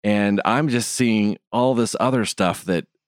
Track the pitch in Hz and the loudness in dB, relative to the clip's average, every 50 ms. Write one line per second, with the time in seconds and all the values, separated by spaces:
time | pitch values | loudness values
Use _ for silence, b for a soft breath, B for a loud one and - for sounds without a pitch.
0 | - 104 104 104 101 101 101 101 - 95 117 139 160 147 120 120 110 - - - | -2 0 0 2 2 2 0 0 0 0 0 0 0 0 0 -2 -2 -4 -2 0
1 | 127 117 110 107 104 104 - - _ _ - 120 123 131 131 120 113 104 - - | 0 2 2 2 0 0 -2 -4 _ _ -2 0 0 2 2 2 0 0 -2 -2
2 | 113 131 131 123 104 - - - 95 87 85 - - 95 90 82 - - _ _ | 0 0 0 0 -2 -2 -2 0 0 0 -2 -2 -4 -2 -2 -2 -4 -8 _ _
3 | _ | _